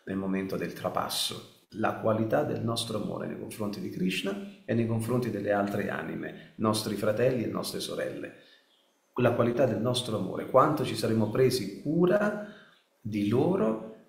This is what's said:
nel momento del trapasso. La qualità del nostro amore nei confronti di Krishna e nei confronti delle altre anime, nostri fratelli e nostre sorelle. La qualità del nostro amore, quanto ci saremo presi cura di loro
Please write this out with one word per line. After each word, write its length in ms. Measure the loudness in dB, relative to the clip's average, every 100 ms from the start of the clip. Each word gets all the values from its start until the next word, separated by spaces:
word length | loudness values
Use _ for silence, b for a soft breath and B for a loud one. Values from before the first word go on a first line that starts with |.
| -8
nel 120 | -4
momento 400 | -2 -2 -2 -4
del 160 | -6
trapasso. 920 | -6 -4 -2 -2 -2 -4 -6 -12 -20 _
La 240 | -2 -2 0
qualità 480 | 2 2 2 2
del 180 | 0 -2
nostro 400 | -2 -2 -2 -4
amore 260 | -4 -4 -6
nei 100 | -8
confronti 420 | -10 -6 -6 -4
di 100 | -8
Krishna 720 | -2 -2 0 -2 -4 -8 -12 -2
e 80 |
nei 140 | 0 2
confronti 420 | 0 0 0 0
delle 220 | -2 0
altre 380 | 2 2 0 -2
anime, 640 | -4 -6 -6 -8 -10 -16 -2
nostri 400 | 0 2 0 0
fratelli 480 | 0 2 2 2
e 40 | 0
nostre 320 | -4 -4 -6
sorelle. 560 | -6 -4 -6 -6 -10 b b b b b b _ _ 2
La 180 | 2
qualità 320 | 4 2 4 2
del 160 | 2
nostro 360 | 0 0 -2 -2
amore, 280 | -4 -4 2
quanto 400 | 6 6 4 -2
ci 100 | -2
saremo 340 | 0 2 2
presi 520 | 4 4 4 -2 -6
cura 680 | -2 2 4 4 2 -2 B B B B B _
di 260 | -6 -2 2
loro 680 | 4 4 2 2 0 -6 -16